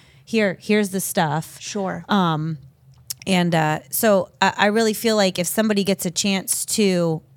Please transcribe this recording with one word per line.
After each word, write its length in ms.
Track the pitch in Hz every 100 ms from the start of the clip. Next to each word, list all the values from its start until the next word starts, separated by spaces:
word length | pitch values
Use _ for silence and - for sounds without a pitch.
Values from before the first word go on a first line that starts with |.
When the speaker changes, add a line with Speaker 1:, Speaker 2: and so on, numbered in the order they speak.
| _ _ -
Speaker 1:
Here, 320 | 226 208 170
here's 300 | - 214 202
the 120 | 190
stuff." 560 | - - 160 151 - -
Speaker 2:
Sure. 460 | - 208 190 175 170
Speaker 1:
Um, 480 | 202 175 156 156 156 - _ _ - - - -
and, 260 | 180 175
uh, 260 | 165 156 156 -
so 380 | - 226 196 - -
I, 120 | 196 -
I 80 | 202
really 260 | 208 226
feel 220 | 208 233 214
like 200 | 190 180
if 80 | 175
somebody 360 | - 220 208
gets 220 | 185 190 180
a 60 |
chance 540 | 160 202 190 - - - -
to 440 | 202 180 170 160 -